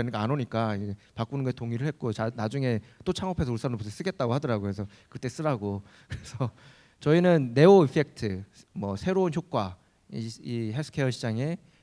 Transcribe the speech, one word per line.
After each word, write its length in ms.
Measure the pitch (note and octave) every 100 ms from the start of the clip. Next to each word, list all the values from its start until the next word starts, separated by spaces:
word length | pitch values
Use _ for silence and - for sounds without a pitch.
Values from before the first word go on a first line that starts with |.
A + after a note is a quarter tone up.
내는 100 | A#2+
거 60 | A2
안 120 | A2
오니까 460 | D3 A#2 A2+ A2+ G2+
이제 180 | G2+ G2 -
바꾸는 300 | - A2+ C#3
거에 80 | C3
동의를 340 | B2 A#2 A#2 D3+
했고, 260 | - A#2+
자, 180 | G#2+ A2
나중에 460 | B2 G#2+ C#3 C3 A2 - -
또 80 | -
창업해서 380 | F3 F#3+ E3+ C3
울산 220 | A2+ C3
로보틱스 240 | A2+ G#2 -
쓰겠다고 360 | F#3+ - A#2+
하더라고요. 280 | C3+ D3 G#2+
그래서 220 | G2+ G2 G2+ - -
그때 200 | - B2
쓰라고. 520 | - D3+ A#2+ G2+ G2 - -
<laughs> 120 | -
그래서 420 | - - A2+ B2 - - - - _
저희는 520 | D3 E3 F3+ E3 B2+
네오 300 | A#2+ E3+ G3
이펙트, 600 | C#3 E3 C#3 - G#2+ F#2+ G2+ - -
뭐 220 | - G2+ G2
새로운 360 | F#3 F#3 F#3
효과, 420 | E3+ - B2 F#2+ F#2+ _ _ _
이, 160 | C3+ A2+ A2
이 300 | - A#2 A2
헬스케어 380 | A#2+ D3+ - C3
시장에 460 | A#2 A#2+ A2 D3 E3+ - _